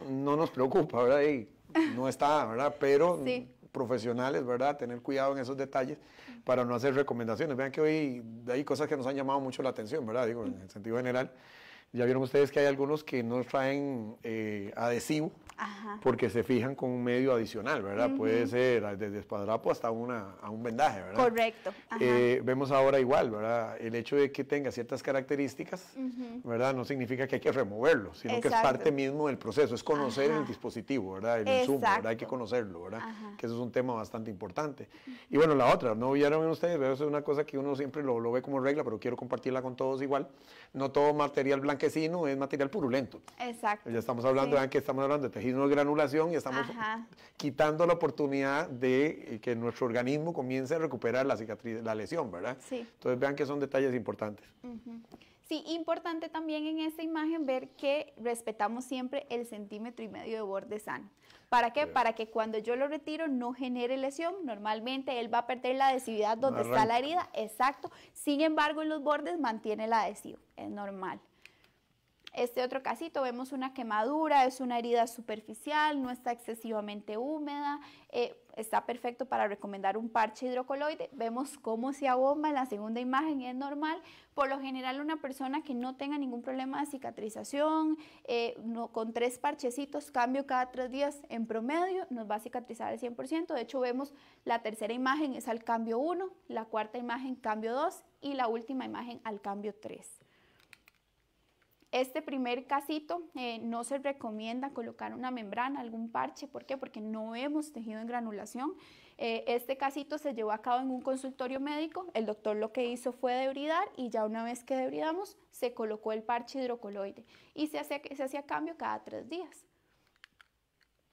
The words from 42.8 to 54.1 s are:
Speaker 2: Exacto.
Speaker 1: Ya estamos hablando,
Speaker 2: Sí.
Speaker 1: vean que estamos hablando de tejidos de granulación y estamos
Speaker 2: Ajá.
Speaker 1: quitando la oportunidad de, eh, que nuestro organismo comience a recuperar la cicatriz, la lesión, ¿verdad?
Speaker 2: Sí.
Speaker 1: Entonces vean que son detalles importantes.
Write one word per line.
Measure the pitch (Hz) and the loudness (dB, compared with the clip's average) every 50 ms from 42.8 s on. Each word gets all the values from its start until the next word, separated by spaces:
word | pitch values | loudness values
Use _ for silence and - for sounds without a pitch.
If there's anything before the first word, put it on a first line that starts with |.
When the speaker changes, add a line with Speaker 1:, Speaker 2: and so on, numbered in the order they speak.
| 156 123 120 139 139 - - - - - - - | 0 2 2 2 0 0 -6 -14 -18 -16 -12 -8
Speaker 2:
Exacto. | 240 247 233 233 - 214 208 214 - - | -8 -8 -6 -2 0 0 0 -2 -2 -4
Speaker 1:
Ya | 117 113 | -2 -2
estamos | 110 - 123 117 117 | 0 0 0 2 4
hablando, | 131 131 135 135 127 | 4 4 6 4 4
Speaker 2:
Sí. | 147 139 | 4 4
Speaker 1:
vean | 135 131 | 4 4
que | 135 143 | 2 0
estamos | - - 131 131 139 | 2 0 0 2 2
hablando | 135 147 147 139 113 | 2 2 2 0 -2
de | - | -2
tejidos | 110 98 127 127 135 139 143 | -2 -2 0 2 4 4 4
de | 143 | 6
granulación | 143 143 143 147 151 151 135 135 156 156 170 170 | 6 6 4 4 4 4 4 4 2 2 2 2
y | |
estamos | 139 - 135 127 233 233 233 | 0 0 0 -2 -2 -2 -2
Speaker 2:
Ajá. | 233 233 220 214 220 226 226 - - - - - _ - | -4 -4 -4 -4 -4 -4 -8 -12 -16 -20 -20 -20 _ -4
Speaker 1:
quitando | - 147 127 - 156 151 156 156 175 170 | -4 -2 2 4 4 4 6 6 6 6
la | 170 | 6
oportunidad | - 170 147 - - 147 139 139 139 139 135 139 147 170 180 | 4 4 0 2 2 0 2 2 2 2 2 2 2 0 -2
de, | 135 120 131 127 127 131 147 156 165 - - - 120 | -2 0 4 4 6 6 6 4 2 -2 -8 -10 -10
eh, | 104 | -6
que | - 123 120 | -2 -2 -2
nuestro | 113 117 117 113 - 135 | 0 0 -2 0 0 0
organismo | 120 113 123 123 127 143 151 156 170 165 | 2 2 2 2 2 0 0 0 -2 -2
comience | 165 127 127 131 131 131 123 160 | -2 -2 -2 0 0 0 0 0
a | 165 | 0
recuperar | 160 151 131 107 - 117 120 127 135 | 0 -2 -2 -2 0 0 2 2 2
la | 139 123 101 | 2 2 0
cicatriz, | 113 107 107 - - 117 110 113 113 | -2 -6 -8 -8 -6 -6 -6 -4 -2
la | 113 110 | -2 -2
lesión, | 107 104 - 156 170 143 110 | -2 -2 -4 -2 -2 -2 -2
¿verdad? | 87 85 95 120 131 - | -4 -6 -4 -4 -6 -6
Speaker 2:
Sí. | - - 262 247 | -8 -8 -8 -8
Speaker 1:
Entonces | 233 - - - - 127 127 123 | -8 -10 -12 -4 0 0 2 2
vean | 139 139 143 | 2 2 2
que | 143 147 | 0 0
son | 131 147 143 | -2 0 -2
detalles | 143 139 - 135 139 135 123 | -2 0 2 2 2 4 2
importantes. | 127 101 113 | 0 -2 -2